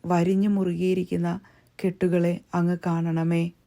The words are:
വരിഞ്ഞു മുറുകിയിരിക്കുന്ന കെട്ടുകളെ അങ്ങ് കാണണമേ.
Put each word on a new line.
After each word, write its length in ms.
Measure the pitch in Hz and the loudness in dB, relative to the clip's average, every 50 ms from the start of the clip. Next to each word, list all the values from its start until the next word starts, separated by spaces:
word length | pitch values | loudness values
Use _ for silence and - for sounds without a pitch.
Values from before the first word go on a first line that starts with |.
| - 170 | 0 2
വരിഞ്ഞു 400 | 180 170 170 180 190 190 202 208 202 | 2 2 4 2 2 2 2 2 2
മുറുകിയിരിക്കുന്ന 720 | 196 190 180 170 165 185 185 185 185 180 - 180 170 170 170 175 190 - - _ _ _ _ _ - | 2 0 -2 -2 0 0 0 0 0 -2 -4 -2 -2 -2 -2 -4 -6 -10 -18 _ _ _ _ _ -4
കെട്ടുകളെ 520 | - 185 180 - 185 180 175 180 170 175 175 - - _ - 180 | -4 -4 -2 0 0 0 2 2 2 0 -2 -6 -8 _ -2 0
അങ്ങ് 180 | 170 175 180 175 - | 0 0 0 -2 -2
കാണണമേ. 540 | 175 165 165 165 165 165 165 165 165 170 170 170 175 170 _ _ | -2 -2 -2 -2 -2 -2 0 0 0 0 0 -2 -2 -6 _ _